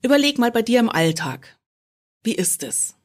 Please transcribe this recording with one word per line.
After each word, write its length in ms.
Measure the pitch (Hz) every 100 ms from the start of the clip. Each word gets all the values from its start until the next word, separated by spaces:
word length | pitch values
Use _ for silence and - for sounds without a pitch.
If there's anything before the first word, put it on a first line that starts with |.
Überleg 340 | 247 285 285 285
mal 160 | 240
bei 80 | 233
dir 180 | 226 240
im 120 | 226
Alltag. 680 | 160 165 160 151 123 - _ _ _ _ _ _ _
Wie 120 | 226
ist 280 | 226 180 -
es? 340 | 131 - - -